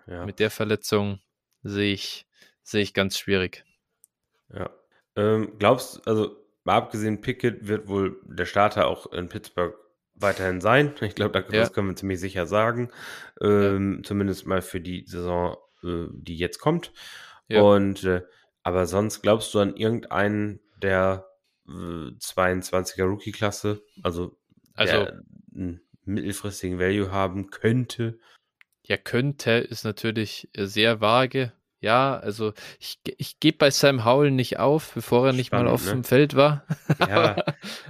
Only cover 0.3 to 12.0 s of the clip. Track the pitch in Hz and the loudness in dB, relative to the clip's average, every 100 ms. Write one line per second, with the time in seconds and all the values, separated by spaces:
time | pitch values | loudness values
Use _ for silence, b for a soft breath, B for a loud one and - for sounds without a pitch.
0.3 | - 107 - 107 107 - 104 101 101 _ | -2 -2 0 -2 -2 0 0 0 -6 _
1.3 | _ _ _ - 101 104 196 - - - | _ _ _ -6 -2 0 0 -4 -12 -16
2.3 | b b b - 107 98 - 98 - - | b b b -4 -2 0 0 -2 -2 -2
3.3 | 95 90 - _ _ _ _ _ _ _ | 0 0 -6 _ _ _ _ _ _ _
4.3 | _ _ - - - _ _ _ - 104 | _ _ -12 -12 -12 _ _ _ -2 2
5.3 | 110 107 - 101 131 - - - 110 104 | 2 -2 2 4 4 0 -8 -2 0 0
6.3 | - _ _ 90 104 117 110 110 104 - | -4 _ _ 0 2 2 -4 -4 -4 -6
7.3 | 120 123 104 104 107 98 98 95 - - | -2 -2 -2 -4 -4 -2 -2 -2 -4 -10
8.3 | 82 87 101 104 104 85 90 - - 87 | -6 -2 2 2 4 0 0 -8 -10 -8
9.3 | 107 - - 87 - _ _ _ - 101 | -10 -8 -4 -4 -6 _ _ _ -4 -2
10.3 | 95 92 90 98 131 147 - 107 - 104 | 0 -2 0 2 4 2 -2 -6 -2 -2
11.3 | 95 92 107 113 - 98 90 | -2 0 0 0 0 -4 -4